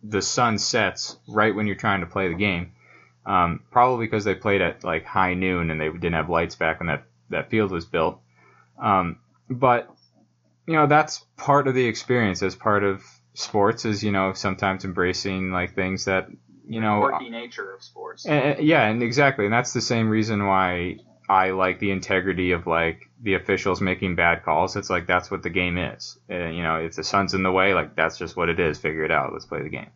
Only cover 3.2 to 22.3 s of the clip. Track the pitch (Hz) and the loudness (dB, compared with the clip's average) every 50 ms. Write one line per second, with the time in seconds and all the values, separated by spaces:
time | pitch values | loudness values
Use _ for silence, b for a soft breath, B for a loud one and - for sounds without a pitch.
3.2 | _ - 98 92 87 85 82 - - _ - 120 123 127 127 117 113 107 - 110 | _ 0 2 2 4 2 0 -4 -8 _ 4 4 4 4 4 0 -2 -2 -2 -2
4.2 | 101 104 92 - - 110 98 98 90 85 82 - - 85 82 82 82 - - 101 | 0 0 -2 0 0 0 2 2 2 0 -2 -4 -6 -4 -4 -4 -4 -2 0 0
5.2 | 92 90 92 90 95 92 90 87 85 82 80 78 78 78 80 87 85 85 85 80 | 2 2 0 0 0 0 0 0 0 -2 -2 -2 -4 -4 -4 -2 -4 -2 0 0
6.2 | 78 82 85 82 85 82 - - 85 80 80 - 87 85 73 71 - _ _ _ | 0 0 0 0 0 -2 -4 -2 -2 -2 -2 -2 -2 -4 -4 -4 -6 _ _ _
7.2 | _ _ - 78 73 - - 110 107 95 92 85 85 - - 85 78 87 90 - | _ _ -6 -6 -4 -2 0 0 0 0 -2 -6 -6 -2 0 0 0 0 0 -4
8.2 | _ b b b b b b b b b b - - 110 101 95 90 87 76 - | _ b b b b b b b b b b -4 0 2 2 2 2 -2 -6 -10
9.2 | _ _ _ _ _ _ 131 120 131 127 120 120 - - - _ _ _ _ _ | _ _ _ _ _ _ -4 2 4 4 4 4 0 -6 -18 _ _ _ _ _
10.2 | _ _ _ _ _ _ _ _ _ - 160 156 151 143 147 151 156 - - - | _ _ _ _ _ _ _ _ _ -2 2 2 4 6 4 4 4 2 -4 -14
11.2 | _ _ _ - - - 139 143 135 135 123 127 127 117 110 - - - 123 123 | _ _ _ -10 0 2 2 4 4 2 2 2 2 0 0 -4 -2 0 2 2
12.2 | 113 101 90 82 98 95 90 - - 110 104 101 101 98 95 98 - - - _ | 2 0 0 0 -2 -4 -4 -2 0 2 2 4 2 2 0 -2 -8 -20 -20 _
13.2 | _ _ _ - - - - 107 98 104 113 - - 117 104 101 107 107 101 98 | _ _ _ -12 -12 -2 0 2 4 4 2 0 -2 -4 -2 -2 -2 0 0 2
14.2 | 95 95 95 - - 101 92 92 - 98 95 92 - 95 87 90 90 90 90 - | 0 0 -2 -2 -4 -4 -2 0 -2 -2 -2 -2 -6 -8 -2 0 0 0 0 -2
15.2 | - 98 95 92 95 92 92 90 90 87 - - 92 92 95 92 - 98 95 92 | -4 -4 -4 -4 -4 -4 -2 -4 -4 -4 -4 -4 -4 -2 -4 -4 -2 0 0 0
16.2 | 92 - - - _ _ - - _ - 113 113 113 107 104 104 107 - - - | -2 -4 -16 -20 _ _ -20 -20 _ -10 -6 -2 0 2 2 2 2 2 0 -2
17.2 | 127 117 117 117 120 120 - - 98 95 98 95 - - _ - - - - - | -6 -8 -12 -14 -14 -14 -12 -14 -14 -14 -14 -18 -20 -20 _ -16 -16 -16 -16 -12
18.2 | - 196 151 147 127 147 139 - 147 151 165 151 117 107 110 117 123 117 117 139 | -4 0 0 2 2 2 0 2 4 4 4 6 4 4 2 0 -2 0 2 4
19.2 | 143 139 135 - 101 101 110 120 135 - - 123 110 - 123 113 113 110 107 110 | 4 4 4 2 0 2 2 0 0 0 -4 -4 -2 0 0 2 2 2 2 2
20.2 | 107 104 110 104 101 98 95 95 95 90 90 87 87 90 - - - _ _ _ | 2 0 0 0 2 2 2 4 2 2 0 -2 -4 -6 -6 -10 -16 _ _ _
21.2 | _ - 98 95 92 95 92 95 92 92 92 - 107 101 95 95 90 - 101 95 | _ 2 4 4 4 4 2 0 0 0 0 0 -2 -2 -2 -2 -2 0 0 0
22.2 | 90 98 | 2 0